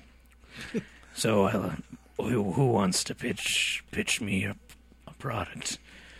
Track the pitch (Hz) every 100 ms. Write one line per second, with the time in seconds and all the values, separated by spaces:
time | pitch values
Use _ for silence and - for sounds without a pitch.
0 | - - - - - - - 226 - -
1 | - - 113 208 - - - - - -
2 | - - 110 123 101 87 135 110 95 92
3 | - - 120 - - - - - - -
4 | - - 101 98 101 101 - - - -
5 | - - - 113 87 - - - - -
6 | -